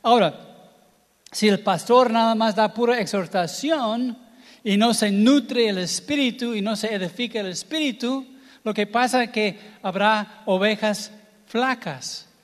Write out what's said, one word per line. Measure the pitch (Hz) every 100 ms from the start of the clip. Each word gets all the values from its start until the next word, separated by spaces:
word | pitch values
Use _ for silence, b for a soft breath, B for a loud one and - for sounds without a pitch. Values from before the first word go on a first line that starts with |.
Ahora, | 233 240 170 - - - - _ _ _ _ _ -
si | - 214
el | 196
pastor | - 170 - 240 247
nada | 226 226
más | 220 226 202
da | 214
pura | 220 240 247
exhortación | 185 202 170 190 170 - 285 311 226 233 254 220 - B B B
y | 214 202
no | 233
se | 226 208
nutre | 196 220 285 - 247 220
el | 190
espíritu | 175 - - 294 254 233 240 220
y |
no | 202 214
se | 214
edifica | 208 180 - 240 233
el | 196
espíritu, | 175 - 311 294 214 233 269 262 B B B
lo | 220
que | 214 208
pasa | 233 247 254
es | 240
que | 226 208 - B B
habrá | 196 190 202 214 208 - -
ovejas | 185 208 208 214 202 - - - _ _
flacas | 226 262 240 175 131 - - - _